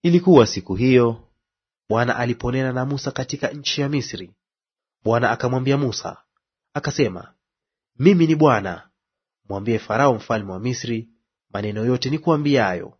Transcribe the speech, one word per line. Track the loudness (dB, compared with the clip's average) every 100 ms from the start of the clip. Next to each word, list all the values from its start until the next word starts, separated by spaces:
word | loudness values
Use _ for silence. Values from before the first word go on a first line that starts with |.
Ilikuwa | 4 4 8 8 6
siku | 0 -6
hiyo | -2 4 4 4 -2 _ _ _ _ _ _ _
Bwana | -2 0 -2
aliponena | -4 -4 -4 -4 -4
na | -4
Musa | -4 -6 -6
katika | -8 -10 -6 -6
nchi | -6 -8 -4
ya | -2
Misri. | -4 -6 -12 -16 _ _ _ _ _ _ _
Bwana | 0 2 2
akamwambia | 0 -2 -2 0 0
Musa, | -2 -4 -12 -14 _ _ _ _ _
akasema, | -8 -6 -2 -2 -2 -16 _ _ _ _ _ _ _
"Mimi | 4 6 4
ni |
Bwana. | 4 4 4 -2 -10 -14 _ _ _ _ _ _
Mwambie | -8 -4 -4
Farao | -2 0 2
mfalme | 0 -2 -6 -4
wa | -8
Misri | -6 -6 -6 -8 -10 _ _ _ _
maneno | -8 -6 -4
yote | -2 -2 -2
nikuambiayo." | -4 0 0 2 0 0 -4 -10 _